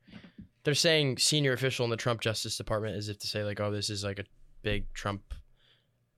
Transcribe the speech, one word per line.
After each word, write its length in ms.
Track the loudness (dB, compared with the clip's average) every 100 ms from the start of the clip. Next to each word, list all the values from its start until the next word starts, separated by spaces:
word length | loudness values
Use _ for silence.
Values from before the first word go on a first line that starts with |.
| -20 -20 -20 -20 -20 _
they're 100 | 0 4
saying 420 | 6 6 4 2
senior 360 | 2 4 4
official 320 | 2 0 0 0
in 40 |
the 60 | 0
Trump 220 | 0 0
Justice 380 | 0 -2 -4 -6
Department 400 | -2 -2 -2 -4
as 100 | -6
if 120 | -6
to 80 | -4
say, 160 | -2 -2
like, 160 | -2
"Oh, 100 | -2
this 180 | 0 -2
is, 140 | -4
like, 160 | -4 -6
a 60 | -10 -14 -20 -6
big 300 | 0 0 -2
Trump 400 | -4 -4 -4 -8 -14 -14 _ _ _ _ _ _